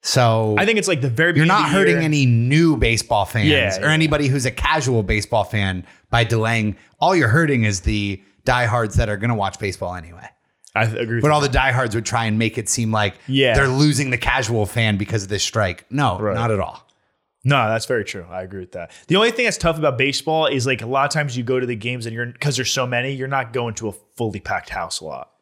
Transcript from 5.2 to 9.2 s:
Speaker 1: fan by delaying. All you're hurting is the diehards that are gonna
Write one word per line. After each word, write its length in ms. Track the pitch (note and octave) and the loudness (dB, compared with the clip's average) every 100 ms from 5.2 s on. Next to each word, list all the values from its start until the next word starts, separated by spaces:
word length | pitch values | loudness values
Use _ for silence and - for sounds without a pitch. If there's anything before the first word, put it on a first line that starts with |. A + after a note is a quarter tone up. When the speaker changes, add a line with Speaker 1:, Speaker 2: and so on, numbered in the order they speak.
| G2+ A#2 | 0 -2
Speaker 1:
fan 420 | G2 G#2+ G2 F#2 E2+ - _ | 0 0 -2 -2 -8 -20 _
by 140 | A#2 | 0
delaying. 540 | A#2 A#2 A2 A#2 G#2+ F#2+ _ _ | 2 0 0 0 0 -4 _ _
All 160 | E3+ F#3 | 2 4
you're 120 | B2 | 4
hurting 360 | C3 E3 C3+ A2 | 2 2 2 0
is 160 | G2 | 0
the 400 | - G#2+ G2+ F#2+ _ _ - | -2 -2 -2 -6 _ _ -2
diehards 500 | B2 A#2+ A#2+ A2 - | 0 0 0 0 -2
that 140 | A2+ | -2
are 80 | |
gonna 180 | G#2 | -2